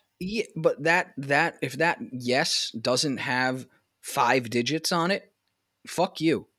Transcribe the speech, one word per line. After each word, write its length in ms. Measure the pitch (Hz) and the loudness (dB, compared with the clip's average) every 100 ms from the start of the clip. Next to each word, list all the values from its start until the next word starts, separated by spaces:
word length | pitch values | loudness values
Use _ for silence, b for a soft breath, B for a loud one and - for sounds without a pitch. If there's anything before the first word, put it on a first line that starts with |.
| _ - | _ -10
Yeah, 240 | 180 220 - - | -4 -2 -4 2
but 260 | 160 - | 2 2
that, 300 | 151 180 - - | 2 2 0 -6
that, 400 | 135 143 165 - | 0 2 2 0
if 160 | 139 127 | -6 0
that 220 | 160 - - | 0 0 -6
yes 600 | 127 123 127 165 - - | -6 0 0 2 -2 -4
doesn't 460 | 120 120 123 151 117 | -4 -2 0 0 -2
have 480 | 113 127 127 131 123 b b _ | -2 0 0 -2 -10 b b _
five 480 | - - 120 131 117 | -6 0 4 2 2
digits 420 | 120 120 156 - | -2 -2 -2 -2
on 200 | 175 165 | 0 0
it, 200 | 202 - _ _ _ _ _ - | -2 -6 _ _ _ _ _ -8
fuck 320 | - 180 - | -2 -2 0
you. 280 | 160 120 - | 0 0 -4